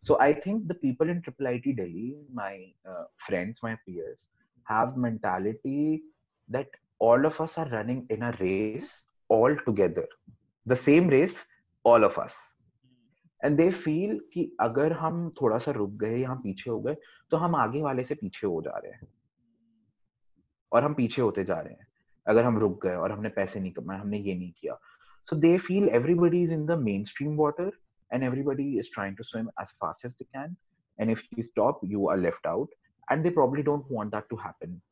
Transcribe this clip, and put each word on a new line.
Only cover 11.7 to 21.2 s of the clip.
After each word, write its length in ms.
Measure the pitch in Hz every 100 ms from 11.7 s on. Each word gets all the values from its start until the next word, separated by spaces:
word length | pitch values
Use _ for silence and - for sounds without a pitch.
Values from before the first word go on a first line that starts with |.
| _
all 200 | 113 117
of 140 | 104 -
us. 160 | - - - _ _ _ _ _ _ _ _ _
And 120 | 143 151
they 140 | 170 180
feel 340 | 156 156 202 214 -
कि 240 | 175 - -
अगर 320 | 120 120 156
हम 420 | 160 160 170 170 -
थोड़ा 160 | 131 113
सा 120 | 147
रुक 200 | 131 101
गए 280 | 104 104 117
या 120 | 127
हम 80 | 131
पीछे 320 | 104 95 -
हो 100 | 113
गए, 160 | 123 151 - _ _
तो 60 | 165
हम 180 | 175
आगे 280 | 156 113 135
वाले 220 | 151 127
से 100 | 127
पीछे 320 | 147 98 - 104
हो 160 | 82
जा 160 | 78 -
रहे 140 | -
हैं। 160 | 50 - _ _ _ _ _ _ _ _ _ _ _ _ _ _ _ _
और 120 | 120
हम 100 | 143
पीछे 280 | 147 117 -